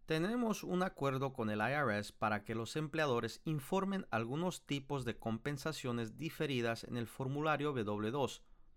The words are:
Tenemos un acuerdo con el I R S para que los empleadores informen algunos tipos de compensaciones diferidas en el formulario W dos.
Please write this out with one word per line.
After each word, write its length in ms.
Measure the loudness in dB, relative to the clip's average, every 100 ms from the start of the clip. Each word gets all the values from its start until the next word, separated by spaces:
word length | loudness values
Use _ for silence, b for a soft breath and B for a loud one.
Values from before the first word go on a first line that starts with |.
Tenemos 600 | -2 0 2 2 0 0
un 180 | 0 0
acuerdo 500 | 0 0 0 2 0
con 160 | 0 0
el 120 | 2
I 140 | 2
R 220 | 2 2 2
S 160 | -2
para 300 | -2 0 0
que 140 | -2 -4
los 180 | -2
empleadores 680 | -2 -2 2 4 4 2 -2
informen 600 | -2 -2 0 0 2 0 0
algunos 560 | 0 0 0 0 -2 -2
tipos 380 | -4 -2 -2
de 120 | -2 -2
compensaciones 1000 | -2 -2 -2 -2 -4 -4 -2 -2 -2 -4
diferidas 640 | -6 -2 0 2 2 0
en 140 | -2 -4
el 100 | -4
formulario 680 | -4 -2 0 2 2 2
W 380 | 0 0 0 0
dos. 320 | 2 0 -2 -16 -20 -20